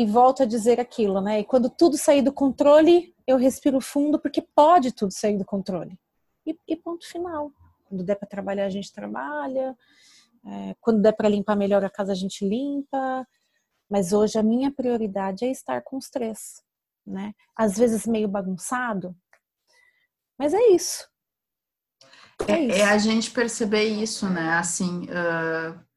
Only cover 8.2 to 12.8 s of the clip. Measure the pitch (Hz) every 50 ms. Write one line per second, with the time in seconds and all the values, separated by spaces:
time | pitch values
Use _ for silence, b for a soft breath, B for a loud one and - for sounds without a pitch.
8.2 | 208 - - 196 196 196 196 202 196 196 190 202 196 - - - 202 202 214 247
9.2 | 262 285 294 302 285 277 254 262 262 262 254 b b b b b b b b b
10.2 | b b b _ - 202 202 202 196 196 190 - - 240 226 214 196 214 214 -
11.2 | 220 214 208 208 202 - 208 202 202 196 202 202 196 185 - - 202 190 202 185
12.2 | 190 196 - - 202 196 208 247 277 285 285 277